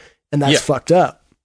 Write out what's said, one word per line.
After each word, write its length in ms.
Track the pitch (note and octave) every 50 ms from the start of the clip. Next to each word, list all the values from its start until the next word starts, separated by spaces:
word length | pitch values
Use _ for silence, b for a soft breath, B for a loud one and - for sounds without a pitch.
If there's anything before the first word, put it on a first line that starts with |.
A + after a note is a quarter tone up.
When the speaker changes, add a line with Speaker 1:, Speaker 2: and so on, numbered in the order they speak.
| b b b b b -
Speaker 1:
and 100 | - D3 C#3+
that's 100 | C#3 D3+
Speaker 2:
Yeah. 60 | -
Speaker 1:
fucked 340 | - - D3 B2+ - - E3
up. 320 | F3+ E3 C3 - _ _ _ _ _